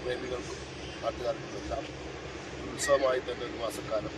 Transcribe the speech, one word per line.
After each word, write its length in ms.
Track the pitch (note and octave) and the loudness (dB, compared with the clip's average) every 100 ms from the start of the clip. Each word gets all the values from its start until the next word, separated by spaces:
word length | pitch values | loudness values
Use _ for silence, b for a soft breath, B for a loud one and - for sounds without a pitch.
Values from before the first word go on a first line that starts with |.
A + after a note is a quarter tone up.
പ്രേമികൾക്കും 540 | B2 B2 B2 B2 - - - - - - | 0 0 0 -2 -4 -6 -6 -6 -6 0
നാട്ടുകാർക്കും 480 | A2+ - A#2+ A2+ - G#2 | 0 2 0 0 -2 -6
എല്ലാം 240 | G2+ - - - - - - - - - - | -2 -2 -2 -6 -6 -6 -8 -8 -8 -6 -4
ഉത്സവമായി 520 | - D3 C#3 C3+ B2+ B2+ | 0 6 8 8 4 2
തന്നെ 160 | B2 B2 | -4 -4
ഒരു 80 | A2+ | -2
മാസക്കാലം 500 | A2+ G2 - G#2+ - | -2 -2 0 0 0